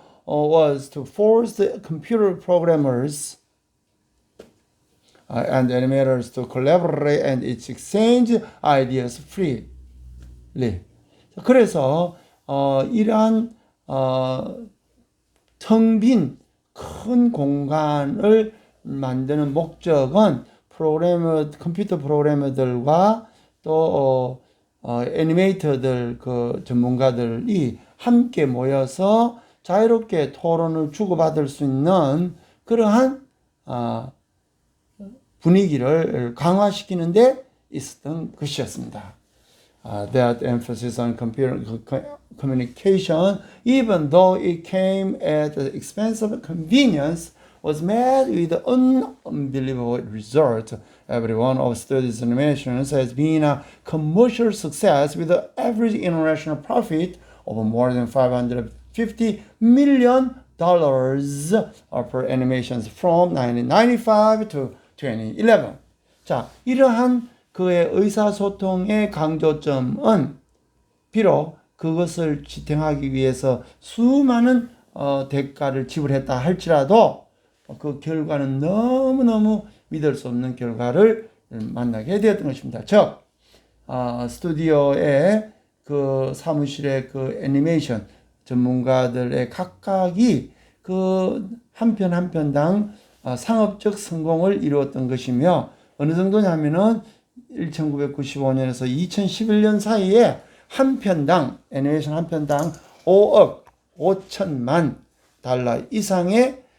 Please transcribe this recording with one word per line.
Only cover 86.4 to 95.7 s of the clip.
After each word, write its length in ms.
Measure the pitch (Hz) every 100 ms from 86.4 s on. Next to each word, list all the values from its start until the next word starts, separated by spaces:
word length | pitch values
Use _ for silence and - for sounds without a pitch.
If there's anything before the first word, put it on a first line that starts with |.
| 165 151 143 - 143 135 127
그 300 | 135 131 -
애니메이션 640 | 135 139 156 165 147 113 - _ _ _ _
전문가들의 1040 | 123 123 127 123 131 127 123 123 135 120
각각이 1040 | - 180 _ - 190 185 175 240 151 - _ _ _
그 680 | - 185 185 190 185 254 190 233 _
한 220 | - 233 208
편 180 | 185
한 180 | 175 180
편당, 600 | 165 147 143 156 202 208 - _ _
어, 120 | - 123
상업적 640 | - 226 208 202 214 202
성공을 640 | - 165 156 165 190 202
이루었던 460 | 151 143 135 131 127
것이며 640 | 127 131 123 165 165 -